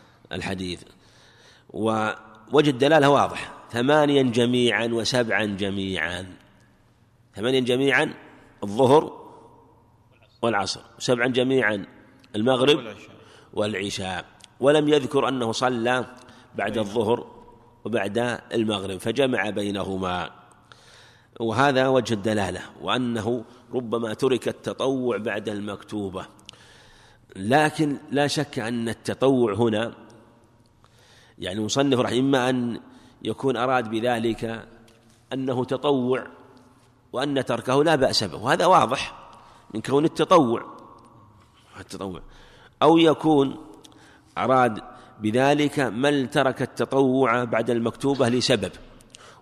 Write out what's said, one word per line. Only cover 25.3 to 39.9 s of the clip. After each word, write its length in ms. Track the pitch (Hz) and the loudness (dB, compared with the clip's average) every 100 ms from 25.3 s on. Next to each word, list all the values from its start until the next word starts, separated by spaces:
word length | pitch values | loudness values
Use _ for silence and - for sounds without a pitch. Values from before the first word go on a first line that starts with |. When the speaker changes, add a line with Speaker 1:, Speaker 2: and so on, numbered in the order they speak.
| 104 107 | -6 -6
Speaker 1:
المكتوبة. 800 | 104 104 98 - 107 98 92 82 - - - - - - - - _ _ 95 | -8 -8 -12 -10 -8 -6 -8 -12 -18 -20 -20 -20 -20 -20 -20 -20 _ _ -8
لكن 600 | 101 143 151 151 147 131 - | 0 2 2 0 -2 -4 -4
لا 160 | 131 143 | -2 0
شك 320 | 156 139 135 | -2 -4 -6
أن 300 | 110 120 113 | -6 -6 -6
التطوع 640 | 110 - 101 131 131 117 | -6 -8 0 2 4 2
هنا، 400 | 98 117 107 117 - - - - _ _ _ _ _ _ _ _ - _ - | 2 2 0 -4 -10 -20 -20 -20 _ _ _ _ _ _ _ _ -20 _ -12
يعني 200 | 92 101 | -8 -6
المصنف 400 | 107 139 143 123 | -2 0 2 2
رحمه، 200 | 110 120 | 2 0
إما 320 | 135 135 127 | 2 2 2
أن 300 | 127 120 113 - - - - | 0 -4 -8 -14 -20 -20 -10
يكون 340 | - 107 135 117 | -8 -2 -2 0
أراد 340 | 127 127 110 | 0 0 -2
بذلك 800 | 113 120 117 117 110 113 113 - - - _ _ _ _ | -2 -2 0 -2 -4 -6 -10 -14 -20 -20 _ _ _ _
أنه 320 | 131 131 123 | -6 -4 -2
تطوع 600 | 123 127 147 135 123 127 - - - - - _ _ _ _ | -2 -2 0 2 2 -2 -4 -16 -20 -20 -20 _ _ _ _
وأن 320 | 117 143 135 | -6 -2 -2
تركه 400 | 123 117 120 135 | -2 -4 0 2
لا 120 | 156 151 | 4 4
بأس 280 | 123 - | 2 0
به، 120 | 98 73 | -2 -4
وهذا 300 | 117 170 175 | -2 2 4
واضح 520 | 175 113 135 - - - - - - - | 4 4 -2 -6 -14 -20 -20 -20 -20 -12
من 60 | 110 | -10
كون 240 | 113 | -2